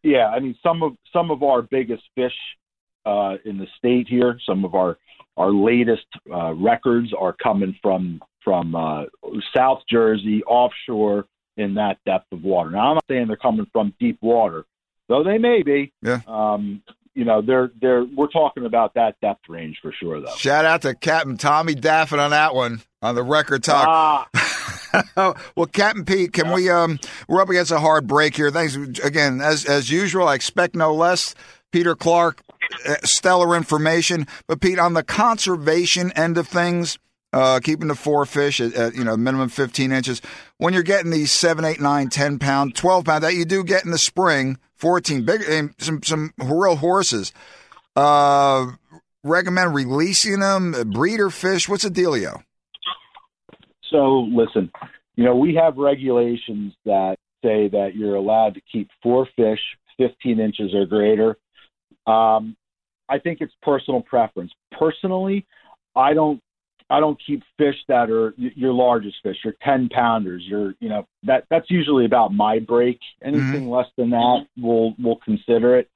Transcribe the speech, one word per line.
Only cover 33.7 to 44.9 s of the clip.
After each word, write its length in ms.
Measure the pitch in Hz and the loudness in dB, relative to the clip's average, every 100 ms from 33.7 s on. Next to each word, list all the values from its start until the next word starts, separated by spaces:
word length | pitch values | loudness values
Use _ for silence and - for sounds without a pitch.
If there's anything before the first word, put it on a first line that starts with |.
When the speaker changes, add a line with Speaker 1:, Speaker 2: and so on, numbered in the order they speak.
| 151 156 170 165 175 143 - - | 0 2 0 0 -2 -4 -10 -8
Speaker 2:
But 140 | 160 | -2
Pete, 180 | 190 185 | 0 2
on 160 | 175 | 2
the 80 | 170 | 0
conservation 1080 | - - 233 226 190 175 147 165 175 180 180 | -2 0 2 2 -2 -2 0 0 0 0 -2
end 260 | 170 165 170 | -2 0 0
of 80 | 160 | -2
things, 500 | 175 175 175 170 - _ _ _ | -2 0 -2 -4 -8 _ _ _
uh, 260 | 131 131 127 | 0 2 2
keeping 280 | 156 156 156 | 0 -2 -4
the 80 | 135 | -4
four 280 | 151 147 | 0 0
fish 360 | 135 143 143 135 | 0 0 0 0
at, 120 | 117 | -4
at, 200 | 120 117 | -2 -4
you 80 | 120 | -2
know, 140 | 117 113 | -2 0
minimum 320 | 123 135 127 | 0 -2 -4
fifteen 420 | - 131 - 131 | -2 -4 -2 -2
inches, 320 | 131 131 120 - - - _ | -2 -4 -8 -12 -20 -20 _
when 140 | 170 | 0
you're 100 | 185 | 0
getting 260 | 170 196 165 | 2 0 0
these 220 | 160 147 | -2 0
seven, 320 | - 170 160 | 2 2 0
eight, 160 | 160 160 | -2 -2
nine, 280 | 143 143 131 | 0 0 -2
ten 300 | 143 143 143 | -2 -2 -2
pound, 380 | 139 139 139 - | 0 0 -2 0
twelve 280 | 180 185 | 2 2
pound 200 | 165 156 | 2 0
that 100 | 160 | 0
you 100 | 180 | -2
do 200 | 165 196 | -2 -2
get 200 | 180 190 | 0 -2
in 60 | 180 | 0
the 80 | 165 | -2
spring, 600 | - - 185 143 131 131 _ _ | -2 0 2 2 -2 -6 _ _
fourteen 480 | 160 | 0